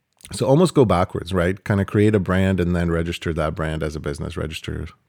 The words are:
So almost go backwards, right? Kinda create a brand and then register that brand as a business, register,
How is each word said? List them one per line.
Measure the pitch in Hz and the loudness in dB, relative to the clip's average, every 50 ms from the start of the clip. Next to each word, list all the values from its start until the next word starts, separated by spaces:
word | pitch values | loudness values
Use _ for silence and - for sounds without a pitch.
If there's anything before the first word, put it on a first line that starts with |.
| _ _ _ _ - - - | _ _ _ _ -18 -14 -8
So | - 120 | -2 0
almost | - 135 156 185 - - | 2 4 4 4 4 4
go | 151 127 | 4 4
backwards, | 98 92 87 95 - - 82 80 82 95 | 4 4 2 2 0 -2 -6 -6 -4 0
right? | 90 85 90 95 - - | 0 0 0 0 -2 -2
Kinda | - 107 98 98 | -2 0 0 0
create | - - 107 104 107 107 | 2 2 4 4 4 4
a | 104 | 2
brand | 87 95 92 95 95 95 95 90 | 2 2 2 2 2 2 2 2
and | 87 85 90 | 0 0 0
then | 85 87 85 | 0 0 0
register | 82 82 85 85 85 - - 87 80 | 0 -2 -2 -4 -6 -6 -6 -6 -4
that | 78 78 78 82 | -2 -2 -4 -4
brand | 82 78 78 78 78 80 | -4 -4 -4 -4 -4 -6
as | 78 76 | -6 -6
a | 78 | -6
business, | 76 78 71 76 78 76 80 | -6 -8 -6 -6 -8 -8 -8
register, | 85 - 78 78 - - 76 78 78 78 80 - _ _ | -8 -8 -8 -8 -10 -10 -10 -8 -8 -10 -12 -14 _ _